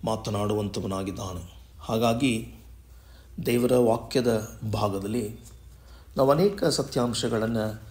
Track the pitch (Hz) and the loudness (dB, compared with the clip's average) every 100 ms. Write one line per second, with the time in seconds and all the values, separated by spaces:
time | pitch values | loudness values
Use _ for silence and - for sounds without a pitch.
0 | 110 110 113 104 104 107 104 - 98 95 | -2 -4 -2 -2 0 0 -2 -4 -4 -4
1 | 98 92 98 87 87 - - - - 113 | -4 -6 -8 -10 -12 -18 -20 -18 -4 2
2 | 117 117 135 113 117 - - - - - | 2 2 2 0 -4 -16 -20 -20 -20 -20
3 | - - - - - 120 120 127 120 113 | -20 -20 -18 -6 0 2 4 4 4 2
4 | - 135 120 113 101 - 110 104 107 98 | 0 0 2 0 -2 -10 -4 0 0 -2
5 | 98 117 107 - - - - - - - | -2 -4 -4 -10 -18 -20 -20 -20 -20 -20
6 | - - 135 147 202 202 170 135 135 - | -10 2 4 6 4 2 0 0 -2 0
7 | 120 113 120 113 113 117 107 107 - | 0 0 -2 0 0 0 -2 -6 -14